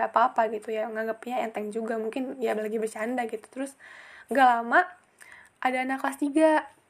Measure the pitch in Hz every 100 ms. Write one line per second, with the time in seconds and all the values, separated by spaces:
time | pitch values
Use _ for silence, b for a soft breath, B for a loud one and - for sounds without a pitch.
0 | 220 226 254 - 220 214 233 220 226 220
1 | 226 - 240 247 226 208 214 220 220 226
2 | 220 262 262 262 226 214 214 226 220 220
3 | 220 254 233 220 - 262 269 - B B
4 | B B B 247 254 233 233 302 359 -
5 | _ _ B B B - 262 254 254 269
6 | 269 262 285 285 311 311 - - _